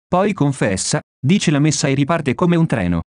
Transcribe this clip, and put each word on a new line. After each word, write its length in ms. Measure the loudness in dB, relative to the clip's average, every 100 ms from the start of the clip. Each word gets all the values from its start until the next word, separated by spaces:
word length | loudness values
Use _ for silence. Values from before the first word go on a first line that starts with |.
| -4
Poi 280 | 0 0
confessa, 680 | 0 -2 0 -2 -2 -2 -6 -6 _
dice 340 | 0 2 2
la 80 | 2
messa 280 | 2 0 0
e 60 |
riparte 420 | 0 0 -2 -2 0
come 220 | 2 2
un 80 | 2
treno. 340 | 0 -2 -2